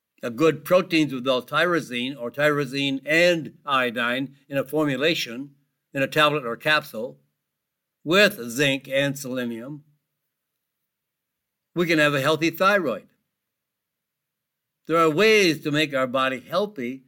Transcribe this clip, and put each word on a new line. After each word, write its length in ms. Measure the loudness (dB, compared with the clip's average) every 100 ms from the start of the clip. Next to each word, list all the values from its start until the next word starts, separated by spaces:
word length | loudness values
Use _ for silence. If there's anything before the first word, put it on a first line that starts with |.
| _ _
a 80 | -10
good 340 | 0 0 0
proteins 480 | 2 2 2 0 0
with 140 | -2 -2
L-tyrosine 880 | -2 -2 -2 0 0 -2 -6 -6 -8
or 120 | -10
tyrosine 720 | -2 0 0 -2 -2 -2 -4
and 500 | 0 4 4 2 -2 -12 -2
iodine 720 | 0 0 -2 -2 -2 -6 -10 _
in 80 | -6
a 80 |
formulation, 840 | -2 -2 0 0 0 -2 -4 -10 -14 _ _ _ _
in 100 | -4
a 40 | -2
tablet 400 | 2 2 2 -4
or 100 | -4
capsule, 600 | 0 -2 -2 -10 -10 -12 _ _ _ _ _ _ _ _
with 360 | 0 4 4 2 -6
zinc 400 | 0 0 0 -2
and 300 | 0 0 -2
selenium, 680 | -6 -6 -6 -8 -12 -16 -18 _ _ _ _ _ _ _ _ _ _ _ _ _ _ _ _ _ _
we 120 | -4 0
can 120 | 2
have 160 | 2
a 60 | 2
healthy 300 | 0 0 0
thyroid. 580 | 0 2 2 0 -4 -10 _ _ _ _ _ _ _ _ _ _ _ _ _ _ _ _ _ -2
There 100 | 2
are 140 | 4
ways 500 | 4 4 6 4 2
to 80 | -2
make 240 | 0 0
our 120 | 0 -2
body 340 | 0 -2 -4
healthy 640 | -4 -4 -4 -6 -10 -10